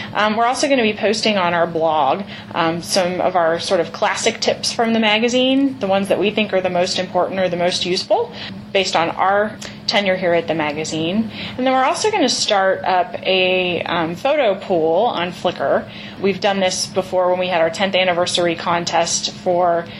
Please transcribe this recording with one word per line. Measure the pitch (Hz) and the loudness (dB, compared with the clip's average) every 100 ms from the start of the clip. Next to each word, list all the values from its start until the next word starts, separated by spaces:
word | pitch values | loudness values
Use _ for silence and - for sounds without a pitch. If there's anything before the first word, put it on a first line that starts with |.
| - | -6
Um, | - 214 214 | 0 2 2
we're | 233 | 2
also | 254 294 | 2 2
gonna | 269 | 4
be | 214 | 2
posting | 208 208 220 220 196 | 2 0 2 0 2
on | 175 | 2
our | 175 175 | 2 0
blog, | 165 160 156 135 180 202 - - | 0 2 2 2 0 -4 -12 -6
um, | - 165 170 | -2 0 -2
some | - 196 180 180 | -2 0 0 0
of | 180 180 | 0 2
our | 165 165 | 2 0
sort | - 185 | 0 0
of | 160 | 0
classic | - 202 196 226 - | -2 -2 0 -2 0
tips | - - - | -2 -2 -2
from | - 226 | -2 0
the | 226 | 2
magazine, | 214 214 240 254 254 269 277 - | 2 2 2 2 2 2 2 0
the | 190 | 0
ones | 196 196 | 0 2
that | 151 | 0
we | 202 | 0
think | 214 208 | 0 0
are | 190 | 0
the | 180 | 0
most | 175 185 196 | 0 0 -2
important | 175 180 170 190 | -2 0 0 0
or | 180 | 0
the | 170 | 0
most | 175 185 180 | 0 0 -2
useful, | 185 - 381 466 - - - - | -2 0 0 0 -8 -14 -14 -4
based | 196 190 175 | -2 0 0
on | 165 | 0
our | - 185 202 214 - - - - | 0 2 2 0 -4 -14 -10 -2
tenure | 208 196 185 | 0 0 0
here | 180 | 2
at | 170 165 | 2 0
the | 160 | -2
magazine. | 151 147 156 160 165 208 220 - - - | -2 -4 -6 -4 -2 -2 -2 -6 -10 -2
And | 254 | 0
then | |
we're | 262 | 2
also | 269 339 427 | 2 0 0
gonna | 403 254 | 2 0
start | - - 202 190 180 | 0 0 2 2 0
up | - 185 175 - | 0 0 0 -4
a, | - 185 185 185 180 170 | 0 2 2 2 0 -2
um, | - 175 160 175 | -2 -2 -2 -2
photo | 269 302 233 196 | 0 2 2 0
pool | - 175 160 170 233 | 0 2 2 2 2
on | 165 175 | 0 -4
Flickr. | 165 180 - 139 185 - - - - | -2 -4 -2 0 0 -2 -12 -16 -4
We've | 196 185 | -2 0
done | 208 196 | 0 2
this | 185 180 - | 0 0 -4
before | 190 185 185 180 | -4 -2 0 2
when | 180 | 2
we | 185 | 2
had | 170 | 2
our | 165 | 2
tenth | - 196 180 | 2 0 2
anniversary | 185 175 175 180 175 165 | 2 2 0 0 0 0
contest | 180 170 170 165 170 - - | 0 -2 0 0 0 -2 -4
for | - 190 175 180 170 170 | -4 -2 2 2 0 -2